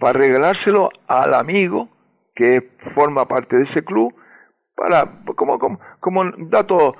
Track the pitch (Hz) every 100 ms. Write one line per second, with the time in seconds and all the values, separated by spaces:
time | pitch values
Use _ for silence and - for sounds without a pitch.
0 | 127 131 135 131 165 196 208 202 180 -
1 | - 127 139 127 151 196 180 214 233 _
2 | _ _ _ - 117 127 - _ - 139
3 | 147 139 123 127 110 120 139 160 160 110
4 | 113 - _ - _ _ _ - - 165
5 | - - - - - 240 127 196 - -
6 | 185 185 180 - 165 214 196 180 143